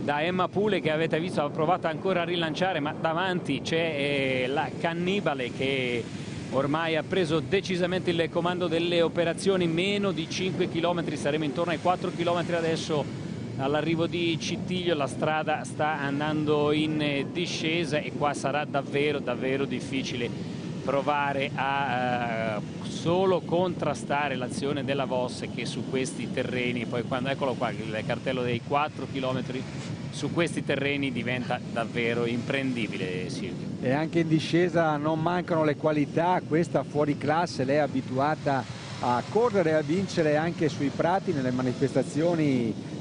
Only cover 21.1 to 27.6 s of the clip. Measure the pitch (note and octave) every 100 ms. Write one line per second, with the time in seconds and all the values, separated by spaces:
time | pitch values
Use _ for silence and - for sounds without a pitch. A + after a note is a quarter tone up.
21.1 | D3 C#3+ C#3 C#3 C3+ C3+ C#3 C#3 B2 B2+
22.1 | B2 A#2+ A2+ A2+ G#2 - - - - D#3+
23.1 | F3+ F#3+ F3 - E3+ F#3 D#3 D3+ C3+ -
24.1 | C#3+ D3 C3 B2 - C#3+ C#3+ C3 C#3 B2+
25.1 | B2+ B2 - G#2+ - A#2 B2+ A2 C3 C3+
26.1 | - A2+ C3+ A#2+ B2 B2 B2 A2+ A#2+ A2+
27.1 | C3 C3 C#3 C#3 A2+